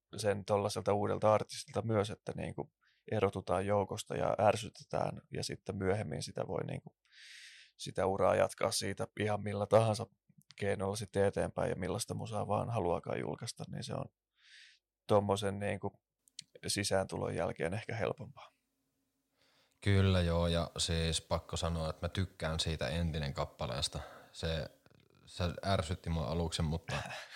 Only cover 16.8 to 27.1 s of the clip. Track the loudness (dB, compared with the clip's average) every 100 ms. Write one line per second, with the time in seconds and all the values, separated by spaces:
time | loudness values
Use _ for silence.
16.8 | 2 2 0 -2 -2 -2 -2 -2 -2 -2
17.8 | -4 -2 -2 -2 -8 -16 -20 _ _ _
18.8 | _ _ _ _ _ _ _ _ _ _
19.8 | 4 6 6 6 4 4 4 2 0 -2
20.8 | 0 0 0 -2 -2 -4 -4 -4 -2 -2
21.8 | -4 -4 -4 -2 -4 -2 -4 -2 -2 -2
22.8 | -2 0 0 0 -2 -2 -4 -4 -6 -4
23.8 | -6 -6 -12 -16 -20 -6 -2 -2 -4 _
24.8 | _ _ _ _ -14 -2 -2 0 0 2
25.8 | 0 -4 -2 -2 0 0 0 0 0 0
26.8 | -4 -6 -6